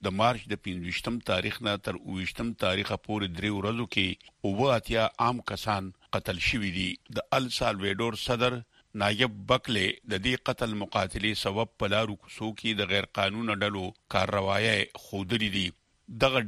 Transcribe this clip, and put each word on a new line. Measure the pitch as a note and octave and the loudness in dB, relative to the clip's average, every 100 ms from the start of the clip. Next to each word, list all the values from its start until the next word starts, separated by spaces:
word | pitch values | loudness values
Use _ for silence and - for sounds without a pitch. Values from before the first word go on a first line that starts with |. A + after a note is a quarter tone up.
| G2+ | -4
د | F#2+ | 2
مارچ | A2+ A#2+ - | 2 2 -4
د | G#2 - | -6 -6
پنځویشتم | F#2 F2 F2+ - A#2 - | -6 -6 -6 -4 -4 0
تاریخ | F#2 F#2+ G2+ A2+ | 0 0 -2 -2
نه | G2+ - | -2 -2
تر | F2+ | -6
اوویشتم | - F#2+ F#2 - A#2 A2+ G2 | -4 -4 -4 -4 -4 0 2
تاریخه | F#2+ G2+ G2+ - | 2 0 -2 -2
پورې | G#2+ G2 E2+ | -2 0 -2
درې | G#2 G2+ | -2 0
ورځو | G2 A#2 A#2+ | 0 0 -2
کې | - F#2+ - - _ G2+ | 0 0 -2 -10 _ -2
اووه | G2 C#3 A#2+ | 2 4 4
اتیا | - A#2 A2 - A#2+ | 2 2 2 2 2
عام | B2 - | 2 -2
کسان | G2+ - G2+ F#2+ - _ - | -4 0 0 -2 -10 _ -4
قتل | - F2+ - | -2 -2 0
شوي | C3 G2+ F2 | 0 0 0
دي. | F#2 - - A2+ | -2 -4 -8 -8
د | - C3+ | -2 0
ال | B2+ - | 0 0
سالویډور | A#2+ G#2 G2 G2 A#2 A2 - | 0 0 0 0 0 -2 -2
صدر | A#2+ B2 B2 A2+ _ _ G#2+ | 2 2 0 -8 _ _ -2
نایب | G2+ G#2 B2+ G#2 G2 | 0 2 0 0 0
بکلې | B2 - G#2+ F#2 - - | 0 2 0 2 0 -4
د | G2 G#2+ | -2 0
دې | B2+ - | 0 0
قتل | B2+ A#2 G#2 | -2 -2 -2
مقاتلې | G2+ A2 F#2+ A2+ G#2 G#2 | -2 0 0 0 -2 0
سبب | G2 G2+ A2+ - | 0 0 -2 -2
په | G#2 | 0
لارو | G#2 A2 G#2 | 2 0 -4
کوڅو | - - A2 G#2 | -10 -8 -6 -4
کې | A2+ G#2+ | -2 0
د | G2 | 2
غیر | G2+ F#2+ - | 0 0 0
قانونه | G2 G#2+ A#2 G#2 | 0 0 -2 0
ډلو | G#2 G2+ F#2 - - F#2+ | 0 0 -4 -8 -2 0
کارروایۍ | F#2 G2+ F#2+ G2 A2+ G#2+ - - - | 2 2 2 2 4 2 0 -6 -8
ښودلې | G2 F#2+ A#2+ G#2+ G2 | -6 -2 0 0 0
دي. | F2 - _ _ - | -2 -6 _ _ -14
دغه | A2+ C3+ C3 | 0 2 2